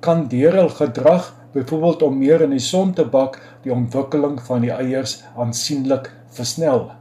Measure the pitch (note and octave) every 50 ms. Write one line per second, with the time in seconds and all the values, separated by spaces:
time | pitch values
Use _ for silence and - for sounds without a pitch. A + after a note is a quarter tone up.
0 | - E3 E3 E3 D#3+ B2 B2 B2 C3+ D#3+ F3+ F#3+ F#3 D3+ - - D3+ C3+ A#2 -
1 | B2+ D3 F3 F3+ F3+ - - - - - - C#3 B2 - D#3+ D#3 D#3+ E3+ D#3+ D#3+
2 | D#3+ C#3+ C3+ C3+ C3+ C#3 D#3+ E3 D#3+ C#3 C#3 C3 A#2+ - - F#3 F#3+ F#3+ F#3 F3+
3 | D#3+ A#2+ - C3+ C3+ C3 - - - - - - - C3 B2 B2 B2 A#2 - C3
4 | C3+ - - D3+ C#3+ C#3+ C#3+ C3+ B2 - B2+ A#2+ A#2 B2 - - C3 B2+ C3 C3
5 | C3 B2 - - - - - - A#2+ A#2 A#2 - - - D3 C#3 C3 C3+ C3+ B2+
6 | B2+ - - - - - - - A#2+ A#2 - - E3 D#3 C3+ A#2 F#2+ - - -